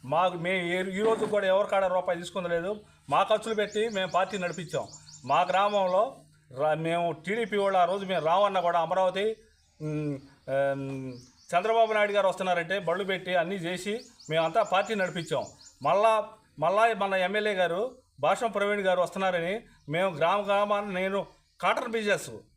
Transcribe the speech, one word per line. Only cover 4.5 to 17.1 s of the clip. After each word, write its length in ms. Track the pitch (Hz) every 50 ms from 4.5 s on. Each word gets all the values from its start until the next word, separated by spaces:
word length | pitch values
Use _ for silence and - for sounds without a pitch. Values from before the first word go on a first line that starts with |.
| 160 190 175 156 - 139 110 98 - - - - - - -
మా 160 | 123 139 160
గ్రామంలో 760 | 208 - 180 185 202 208 208 202 190 180 180 185 220 269 277 - - _ _ _ _ _ 131 127
రా-, 160 | 147 151 156
మేము 380 | 151 160 165 170 170 175 170 156
టీడీపీ 440 | 156 156 180 208 233 233 190 214
వాళ్ళు 220 | 202 196 196 190 185
ఆ 60 | 180
రోజు 220 | 170 185 202 196
మేము 200 | 185 190 170 151
రావన్నా 340 | 156 170 190 208 202 190 185
కూడా 200 | 170 170 170 175
అమరావతి, 560 | 165 165 180 185 190 185 180 196 202 220 220 - - _ _ _ _ _ _ _ 156
ఉమ్, 360 | 151 151 151 151 147 143 135 135 - - _ _ -
ఉమ్, 640 | 135 139 139 139 139 139 139 135 135 135 131 131 127 123 123 - _ _ _ - -
చంద్రబాబు 360 | 175 185 220 226 226 226 214 220
నాయుడు 200 | 214 208 202 202
గారు 160 | 202 196 190
వస్తున్నారంటే 500 | 180 - 196 185 180 175 165 165 190 202
బళ్ళు 260 | 185 160 170 185 202
పెట్టి 300 | 185 190 180 185 185 180
అన్నీ 220 | 175 160 175 196
చేసి 440 | 202 165 170 185 175 - 208 208 240 254 - - _ - -
మేమంతా 320 | 156 160 160 160 165 226 208
పార్టీ 320 | - 185 190 202 208 226
నడిపించాం. 520 | 208 190 175 156 180 156 - 156 131 107 - - - - - - _ 127
మళ్ళా, 460 | 147 170 196 214 226 220 214 208 208 - - _ _ _ -
మళ్ళా 360 | 147 170 185 208 226 233 226
మన 200 | 196 196 196